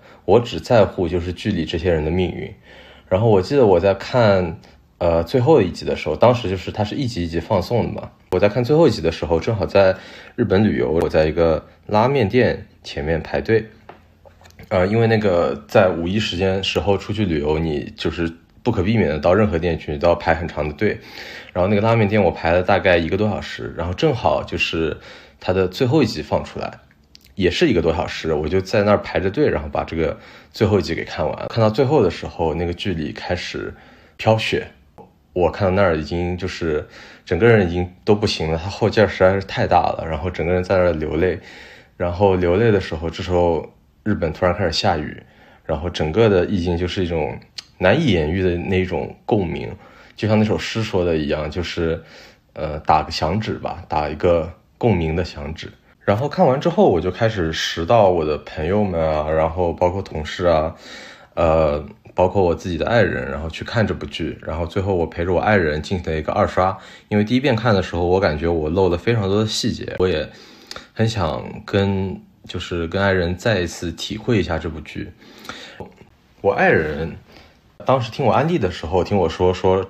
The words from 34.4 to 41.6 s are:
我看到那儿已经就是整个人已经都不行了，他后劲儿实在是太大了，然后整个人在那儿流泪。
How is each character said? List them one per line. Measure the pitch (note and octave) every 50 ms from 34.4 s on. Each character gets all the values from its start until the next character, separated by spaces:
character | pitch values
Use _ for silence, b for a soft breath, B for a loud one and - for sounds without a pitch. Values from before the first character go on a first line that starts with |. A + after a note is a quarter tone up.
| - - - - - - - _ _ _ _ - - - _ _ _ _ _
我 | F2+ F2 D#2+
看 | - - G#2 F#2+
到 |
那 | F#2 G2 G2+
儿 | F#2 E2
已 | D#2+ D#2
经 | D2 F2 E2+ F2 F2 F#2
就 | F2 F#2+ F2
是 | - - F2 E2 D2+ D2+ - B B B B B B B B
整 | - F#2 E2
个 | -
人 | A#2+ A#2 G#2+ F#2+ E2+
已 | E2+
经 | F2 F2 F2+ - - _
都 | - G#2+
不 | G#2 G#2+
行 | F#2+ - - E2+ D#2
了， | D#2+ E2
他 | E2+ G2
后 | - - A#2+ G#2
劲 | F2+ A2+ G#2
儿 |
实 | F#2 - -
在 | F#2+ F#2 F#2+
是 | G2 F#2
太 | - - B2 G2
大 | F2 F#2 F2
了， | D#2+ D#2 - - - E2
然 | D#2+ D2+
后 | D#2 F2+
整 | E2+ - D#2
个 | E2 F2+
人 | F2+ F2+
在 | - G2
那 | F#2 F2+
儿 | F2 E2
流 | D#2 D#2 D#2 D#2
泪。 | D#2 F2 F#2 E2 - B B B B